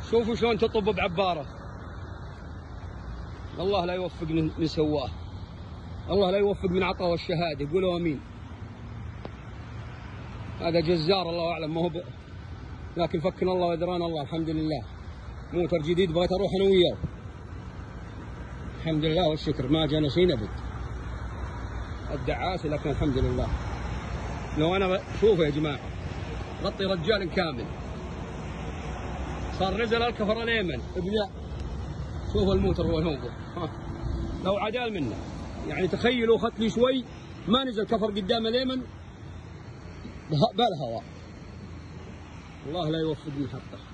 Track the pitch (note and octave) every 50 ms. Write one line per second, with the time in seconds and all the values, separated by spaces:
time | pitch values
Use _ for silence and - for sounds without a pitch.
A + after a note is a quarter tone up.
0 | - - A3 A#3 A#3 G#3 A#3+ - A3 A#3 A3+ F#3+ A3+ G#3+ - A3 G3 G#3 G3+ E3+
1 | F#3+ G3+ E3+ F3+ G3 F#3 E3+ D#3 C3+ - - - - - - - - - - -
2 | - - - - - - - - - - - - - - - - - - - -
3 | - - - - - - - - - - - - E3+ G3 G3+ F#3+ E3+ F3 F3+ F#3
4 | F#3 E3+ - - E3+ D#3 D#3+ E3 D#3+ D#3 - - E3 D3 - E3 D#3 D3+ D3+ C#3+
5 | B2+ - - - - - - - - - - - - - - - - - - -
6 | - - E3 G3 G3 F3+ F#3+ G3+ G3+ G3+ F#3+ - - F#3 F3 F#3 F#3 F3 F#3+ -
7 | F3+ F3 E3+ E3 - - F3 D#3 F3 E3 D3 C#3 C#3+ C#3+ D#3 F#3+ F#3 F#3 F3 F3
8 | E3+ E3 C#3+ - - - - - - - - - - - - - - - - -
9 | - - - - - - - - - - - - - - - - - - - -
10 | - - - - - - - - - - - - - E3+ E3 E3+ D#3+ D#3+ F3+ E3
11 | D3+ E3 G3 F#3+ F3 E3 E3+ F3 E3 E3+ E3+ D#3 E3 D3 D#3+ E3 E3+ F3 D3+ E3+
12 | - - - - - - - - - - - - - - - - - - - E3+
13 | E3+ D#3+ - F3 D3+ F#3 E3+ - F#3+ F#3 F#3 F3+ F3+ F3 E3+ D#3+ F3 F3 F3+ F3
14 | E3+ E3 E3 D3+ C#3+ - E3 D#3+ E3 D#3 D#3 D#3+ D#3+ D#3 D3+ B2+ G#2+ - - -
15 | - - - - - - - - - - E3 E3+ F3 D3+ F3 E3 D3 D#3+ F3 E3
16 | G3 E3+ D#3 E3+ F3+ F3 F#3 F#3+ G3+ F3 - F#3+ G3 G3 F#3+ F#3 F3 D3 G#2+ -
17 | - - - - - - - - - - - - - - - - - - - -
18 | - - - - - - - - - - - - - - - - - D#3+ D#3+ D3+
19 | D3+ D#3+ D#3 F3+ F3+ D#3 D#3 D3 - D#3 C3 - C3 B2+ D3+ D#3+ D#3 C#3+ D3+ D#3
20 | D3+ C#3+ B2+ E3+ F#3 F3+ D3 A2 G#2+ F#2+ - - - - - - - - - -
21 | - - - - - - - - - - - - - - - - - - - -
22 | - - D3+ C#3 C3 - - A#2 B2+ F3 F#3 F3 D#3+ D3+ D3 C#3 - D3 C3+ -
23 | E3 D3+ B2 C3 B2+ B2+ B2+ B2+ - - - - - - - - - - - -
24 | - - - - - - - - - - - D3+ D3+ E3 F#3 G3 G3+ F3+ F#3 -
25 | - - - - G3 A3 G#3 E3 D#3+ C#3+ C#3 D3+ D#3 D3+ C#3 A#2+ - - - -
26 | - - - - - - - - - - - - D#3 G3+ G#3 - G3 F#3 F#3+ F3
27 | D3 F#3 A3 G3+ G3 D#3+ - F#3 F3 D#3+ C3+ A#2+ C#3+ - - - - - - -
28 | - - - - - - - - - - - - - - - - - - - -
29 | - - - - - - - - - - - - F#3 F#3+ F#3 G3+ A#3+ A3 A3+ A#3
30 | A#3 A#3+ A#3 - A3 G3 G#3+ A3+ A#3 A#3 A#3 A3 G3 E3 C#3 C3+ E3 - - F3+
31 | E3+ F#3+ G#3 G#3+ G3+ F#3 - - - - - - - - - - - - - -
32 | - - - - - - - G#3 G3+ F#3+ G3 F#3+ G3 F#3+ F3 - E3 D#3+ D#3+ D#3+
33 | E3 E3+ D3 C3 - A#2+ - - - - - F3 E3+ - - - - - - -
34 | - - - - - - - - - F3+ G3+ G3 G3+ G#3+ G#3+ B3 B3 A#3 G#3+ F3+
35 | C#3 A2 G2+ - - - - - - - - - - - - C#3+ F#3 F3 G3+ -
36 | - A#3+ B3+ B3 A3+ A3 A3+ F#3+ F3+ A#3 - G3 A3+ A3 - A3+ A#3+ C4 C4+ C4
37 | A#3 - - - - - - - - E3+ G#3+ C4 C4+ B3+ A3 G#3 G#3 - A3+ G#3+
38 | G#3 A3 G#3 G#3 F#3+ F3+ B3 A#3 A3+ A3+ A3 B3 C4 B3+ C4 C4 A#3+ - - -
39 | - - - - - - - - - - - - - - - - - - - -
40 | - - - - - - D#3 C#3+ F3+ - - F#3+ A#3+ A3 F3 C#3+ C#3 A#2 A#2 G#2+
41 | - - - - - - - - - - - - - - - - - - - -
42 | - - - - - - - - - - - - - C3+ D#3 F3+ E3 D3+ D#3 D#3+
43 | D#3+ D#3+ D3+ - - D#3+ C#3 C#3 C#3 - - - - - - - - -